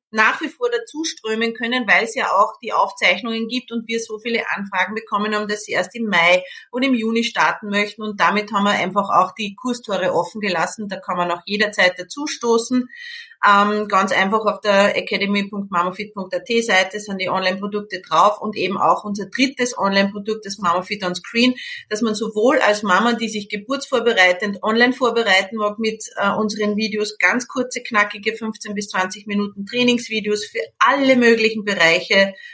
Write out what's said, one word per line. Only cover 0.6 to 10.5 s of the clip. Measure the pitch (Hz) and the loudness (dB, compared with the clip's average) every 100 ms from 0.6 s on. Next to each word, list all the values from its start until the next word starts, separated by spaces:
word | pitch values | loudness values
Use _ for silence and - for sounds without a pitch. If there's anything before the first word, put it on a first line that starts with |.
| 240 | -4
dazu | 233 - 294 | -2 -6 -8
strömen | 320 - 220 220 226 | -8 -6 -4 -2 -2
können, | 226 233 254 208 | -2 -4 -2 2
weil | 185 | 2
es | 226 | 2
ja | 247 208 | -2 0
auch | 190 - - | 2 2 0
die | 226 | -4
Aufzeichnungen | 120 196 - 196 196 233 226 226 | 0 0 2 0 2 -2 -4 -4
gibt | 247 - | -6 -6
und | 233 226 | -8 -4
wir | 226 | -6
so | 226 214 | -4 -8
viele | 240 233 - | -4 -4 -4
Anfragen | 170 202 190 190 | -6 -4 -4 -2
bekommen | 214 220 208 214 | -4 -4 -4 -2
haben, | 208 208 | -2 -4
dass | 208 | -6
sie | - | -4
erst | 165 180 | -4 -4
im | 233 220 | -6 -2
Mai | 175 170 180 180 - - | 2 4 2 0 -14 -10
und | 247 | -2
im | 269 | 0
Juni | 247 220 226 | 2 2 0
starten | 233 190 160 - 208 | 0 0 0 0 -2
möchten. | 202 208 - | -2 -2 -4
Und | 214 202 | -10 0
damit | 175 202 208 | 0 0 -2
haben | 208 | 0
wir | 208 | 2
einfach | 196 180 196 196 | 0 0 -2 2
auch | 170 208 | 2 2
die | - 208 | -2 -8
Kurstore | 196 247 233 - 190 180 | -6 -6 -6 -4 -2 0
offen | 160 175 214 | 0 -2 -4
gelassen. | 202 | -2